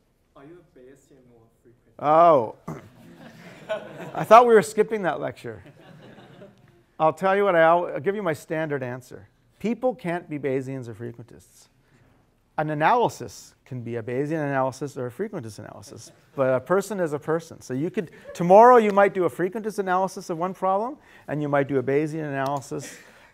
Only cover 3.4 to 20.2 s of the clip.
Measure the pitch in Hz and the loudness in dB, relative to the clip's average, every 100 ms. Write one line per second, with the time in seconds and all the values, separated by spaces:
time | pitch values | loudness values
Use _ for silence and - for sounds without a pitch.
3.4 | - - - 214 - - 165 - 160 220 | -20 -20 -10 -10 -10 -16 -12 -10 6 8
4.4 | 247 220 - - 214 220 180 143 143 123 | 8 6 4 0 -2 -2 -4 -4 -8 -10
5.4 | 123 107 92 - - - - - - - | -14 -16 -20 -20 -20 -20 -20 -20 -20 -20
6.4 | - _ _ _ _ - 160 156 190 196 | -20 _ _ _ _ -2 0 0 0 0
7.4 | 202 175 160 175 175 151 143 202 190 151 | 2 4 6 4 0 -6 -4 -4 -4 -6
8.4 | - 156 160 143 127 123 - - 101 _ | -6 -6 -4 -6 -6 -12 -16 -20 -20 _
9.4 | _ _ 202 233 254 226 180 170 175 147 | _ _ -6 -4 -4 -4 -6 -8 -8 -8
10.4 | 135 131 131 135 117 104 117 117 117 - | -4 -4 -6 -10 -12 -14 -14 -16 -20 -20
11.4 | - _ _ _ _ _ _ _ _ _ | -20 _ _ _ _ _ _ _ _ _
12.4 | _ - 151 151 156 240 208 - 117 - | _ -6 -6 0 0 2 0 -4 -14 -16
13.4 | - _ _ 127 117 117 110 123 147 160 | -20 _ _ -12 -10 -10 -6 -6 -4 -4
14.4 | 143 139 131 120 143 131 123 117 214 208 | -2 -2 -2 -4 -10 -10 -10 -8 -10 -10
15.4 | 113 104 107 - 104 110 - - _ - | -12 -14 -18 -20 -20 -20 -20 -20 _ -2
16.4 | 131 127 - 180 196 208 170 143 - 160 | 0 0 0 0 0 -4 -4 -4 -4 -4
17.4 | 165 - - 131 165 202 175 - - - | -6 -16 -10 -6 -6 -6 -8 -12 -16 -4
18.4 | 175 190 240 247 214 196 202 190 170 - | 6 8 10 8 6 4 2 2 -2 -2
19.4 | 175 220 214 208 190 185 190 208 | -6 -6 -8 -6 -4 -2 -2 -6